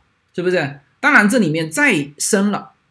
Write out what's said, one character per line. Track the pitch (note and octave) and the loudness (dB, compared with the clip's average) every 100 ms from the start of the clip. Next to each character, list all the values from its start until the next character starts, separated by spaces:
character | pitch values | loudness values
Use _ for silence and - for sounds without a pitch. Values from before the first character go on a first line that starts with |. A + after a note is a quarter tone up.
| _ _ _ | _ _ _
是 | - | -6
不 | F3+ | -2
是？ | F3+ C#3 C#3 _ - | -2 -4 -8 _ -4
当 | C#4+ | 2
然 | C4 G#3 | 4 4
这 | A#3+ | 2
里 | E3+ | 0
面 | D#3+ D#3+ | -2 -4
再 | C#4+ D4 F3 C#3+ - | -2 0 0 -4 -8
深 | - G3+ G3+ | -2 0 0
了， | F#3+ - _ _ | -4 -10 _ _